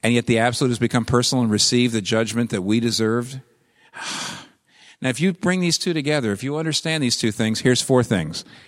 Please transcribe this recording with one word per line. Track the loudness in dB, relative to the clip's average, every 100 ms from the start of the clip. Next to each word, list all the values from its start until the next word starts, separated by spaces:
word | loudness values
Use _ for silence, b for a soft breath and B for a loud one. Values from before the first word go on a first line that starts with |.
And | 2
yet | 2 2
the | 2
absolute | 2 2 -2
has | 0
become | 0 0
personal | 2 2 2 0
and | 2
received | 2 2 2 2
the | 0
judgment | 0 0 0 -2 -2
that | -2
we | 0 0
deserved? | 0 0 0 0 -4 -12 -18 _ B B B
<sighs> | B B B B B B B B B B B
Now, | -4
if | 0
you | 0
bring | 0 0 0
these | 0 0
two | -2
together, | -2 0 0 0
if | -2
you | -4 -4
understand | -2 -2 -2 -2
these | 0 0
two | -2
things, | 0 -2 2
here's | 2 2
four | 4 2
things, | 4 0 -2 -8 -14 B